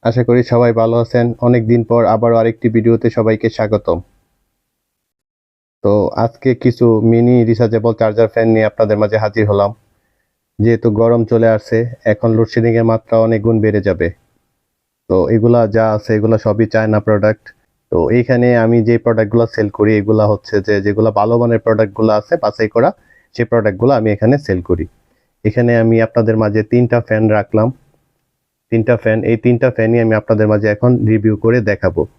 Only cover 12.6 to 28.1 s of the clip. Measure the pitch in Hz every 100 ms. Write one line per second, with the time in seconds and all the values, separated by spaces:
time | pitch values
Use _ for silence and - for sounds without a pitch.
12.6 | 117 113 113 113 _ 113 113 113 110 113
13.6 | 107 104 98 90 85 - _ _ _ _
14.6 | _ _ _ _ _ 92 85 110 117 120
15.6 | 110 107 110 107 - 107 110 110 113 104
16.6 | 110 110 110 107 107 107 107 107 - _
17.6 | _ _ _ 87 78 117 120 123 123 120
18.6 | 113 120 110 117 117 110 110 117 117 -
19.6 | 104 - 104 107 101 110 107 101 - 104
20.6 | 98 104 101 104 110 104 107 117 120 113
21.6 | - 110 110 98 110 107 - 165 107 -
22.6 | 110 117 139 - _ _ _ - 117 117
23.6 | 107 92 120 131 110 101 113 143 147 92
24.6 | 87 90 - _ _ _ _ _ 107 117
25.6 | 117 117 113 113 113 120 110 110 107 107
26.6 | 104 123 120 120 - 110 110 107 98 107
27.6 | 113 131 _ _ _